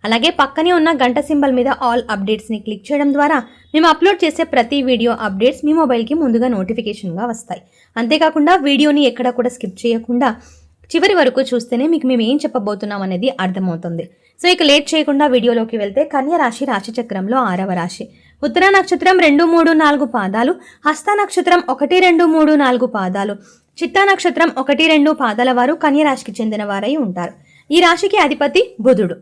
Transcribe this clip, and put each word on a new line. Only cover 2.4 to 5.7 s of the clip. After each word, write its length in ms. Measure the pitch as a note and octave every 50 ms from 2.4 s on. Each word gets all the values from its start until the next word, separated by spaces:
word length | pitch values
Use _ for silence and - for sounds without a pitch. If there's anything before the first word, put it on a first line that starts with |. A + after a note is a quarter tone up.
| G#3+ - A3+ G#3 G3+
క్లిక్ 220 | A3 G#3 F#3+ _ -
చేయడం 240 | D4 C#4+ C#4+ C#4+ C4+ C#4+
ద్వారా 200 | C#4+ D4+ D#4+ C#4 A3+ - - _ _ _ -
మేము 140 | D4+ D#4+ E4
అప్‌లోడ్ 280 | D#4 D#4+ E4+ F#4+ G4+ F4 F4+
చేసే 200 | D#4 D#4 - E4 D#4+ D4+
ప్రతి 240 | C4+ A#3 A#3 D4 C#4+ C4 B3+
వీడియో 220 | B3+ A3+ A#3 A#3+ A3+ A3+ A3+ G#3
అప్‌డేట్స్ 340 | G3 F#3+ A3 B3+ C4 - -
మీ 40 | D4